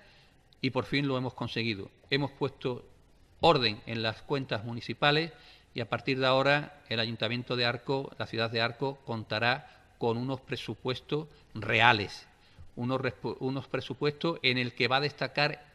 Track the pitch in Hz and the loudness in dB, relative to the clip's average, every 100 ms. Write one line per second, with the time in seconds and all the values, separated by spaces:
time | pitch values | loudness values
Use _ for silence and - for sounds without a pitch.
0 | - - - - _ _ 135 127 117 139 | -20 -20 -20 -20 _ _ -2 -2 0 0
1 | 139 127 127 - 120 120 113 101 - - | 0 0 -2 -6 -6 -2 -2 -4 -8 -16
2 | - 139 139 - 139 - 135 123 - - | -4 -2 -2 -2 -6 -4 -6 -6 -10 -20
3 | _ - - - 165 147 113 101 - 117 | _ -20 -20 2 4 6 2 -2 -6 -4
4 | 113 107 - 143 131 113 113 117 - 113 | -2 -4 -4 -4 -2 -4 -4 -8 -8 0
5 | 147 151 165 - - - - 123 117 123 | 2 4 0 -8 -20 -20 -12 -8 -4 -2
6 | - 131 131 131 139 147 147 - - 113 | 0 2 4 4 6 4 0 -12 -4 -2
7 | 113 113 110 120 123 123 120 120 - 135 | -2 -2 -2 -2 -2 0 0 0 -2 -2
8 | 135 - 107 113 113 117 120 120 135 135 | -2 -8 -6 -2 -2 0 0 -2 -6 -6
9 | - 113 104 110 120 139 - - - - | -8 -8 -4 0 2 0 -4 -20 -20 -2
10 | 120 113 131 131 - 123 - 110 131 127 | 0 0 -2 -6 -6 -8 -8 -6 -4 -6
11 | - 147 160 - - 110 104 113 117 110 | -4 -6 -6 -16 -14 -10 0 6 8 6
12 | 92 - - _ - - - - 120 131 | 2 -8 -18 _ -20 -20 -16 -6 -2 0
13 | 123 - 120 - 135 135 - - - 127 | -2 -4 -8 -4 -4 -4 -4 -6 -6 -4
14 | 147 147 165 165 131 127 123 - 120 131 | -4 -2 -4 0 2 2 -2 0 2 2
15 | 143 - 131 - 147 - - | 0 -2 -4 0 0 -2 -14